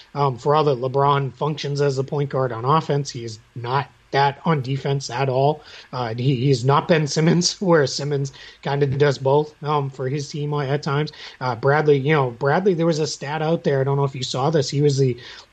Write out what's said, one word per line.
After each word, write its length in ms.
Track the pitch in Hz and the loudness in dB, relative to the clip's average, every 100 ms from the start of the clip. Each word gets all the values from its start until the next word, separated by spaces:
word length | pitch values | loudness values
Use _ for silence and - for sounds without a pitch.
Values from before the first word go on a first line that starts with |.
| - 143 | -12 -2
Um, 220 | 143 117 | -2 0
for 160 | 147 | 2
all 120 | 151 151 | 4 4
that 140 | 120 | 2
LeBron 520 | 127 135 143 143 135 | 0 2 2 2 0
functions 460 | - 151 147 143 143 | -4 -4 -4 -6 -2
as 160 | 143 131 | 0 0
the 80 | |
point 260 | 131 143 139 | -4 -4 -2
guard 220 | 135 131 | -2 -2
on 140 | 113 127 | -2 2
offense, 440 | 160 156 143 139 | 2 2 -2 -2
he 140 | 120 | -8
is 160 | 117 107 _ 123 | -10 -12 _ -10
not 340 | 117 139 139 _ _ | -2 -2 -2 _ _
that 280 | 139 139 135 170 | 0 2 0 -2
on 160 | 156 | -2
defense 480 | 127 135 143 139 - | -2 -4 -2 -4 -4
at 180 | 120 135 | -4 0
all. 340 | 127 143 151 - - - | 2 2 0 -8 -20 -12
Uh, 220 | 127 117 | -6 -4
he, 220 | 120 127 120 | -2 0 0
he 120 | 139 | 2
is 140 | 123 | 2
not 240 | 131 147 165 | 4 2 4
Ben 180 | 160 143 | 2 2
Simmons, 480 | 156 160 170 175 | 2 2 2 0
<laughs> 60 | - | -2
where 260 | 190 165 131 | 2 4 2
Simmons 460 | - 143 143 139 - - - | -2 -4 -4 -4 -8 -20 -10
kind 180 | 139 143 | -4 0
of 160 | 143 135 | 0 2
does 200 | 147 131 | 2 2
both, 440 | 135 147 151 - | 2 2 0 -6
um, 280 | 143 151 139 | -4 -2 -2
for 180 | 135 131 | -6 -6
his 220 | 147 139 | -6 -6
team 240 | 151 147 | -8 -4
at 280 | 147 131 147 | -4 -2 -2
times. 280 | 147 143 151 - - - | -2 -2 -2 -8 -18 -8
Uh, 120 | 127 | -6
Bradley, 440 | 113 135 147 147 143 | -2 2 4 4 2
you 160 | 135 | 4
know, 180 | 156 127 | 2 2
Bradley, 440 | 113 139 165 196 165 | 0 0 2 2 2
there 100 | 165 | 0
was 140 | 151 | 0
a 80 | 147 | -2
stat 340 | - 139 156 | -6 -8 -4
out 240 | 156 170 170 | -2 0 0
there. 160 | 139 | 0
I 20 | |
don't 140 | 135 139 | 2 0
know 80 | 139 | 0
if 100 | 131 | -2
you 80 | |
saw 280 | 123 131 143 | -6 -2 0
this. 180 | 160 135 | 0 0
He 120 | 139 | 0
was 160 | 147 135 | 2 2
the 200 | 135 120 - - - | 0 0 -10 -20 -12